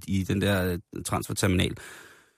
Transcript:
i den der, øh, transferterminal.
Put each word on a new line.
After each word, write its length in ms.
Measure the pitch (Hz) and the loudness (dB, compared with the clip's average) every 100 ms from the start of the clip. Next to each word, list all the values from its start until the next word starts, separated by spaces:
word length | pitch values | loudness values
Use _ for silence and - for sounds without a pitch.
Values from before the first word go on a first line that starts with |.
| - | 0
i 160 | 98 | 0
den 180 | 90 98 | 2 2
der, 300 | 98 101 90 87 - - | 2 2 2 -2 -6 -10
øh, 80 | 80 | -4
transferterminal. 720 | - - - 98 90 92 - - - - - _ | -4 -2 0 2 4 2 -2 -12 -18 -20 -20 _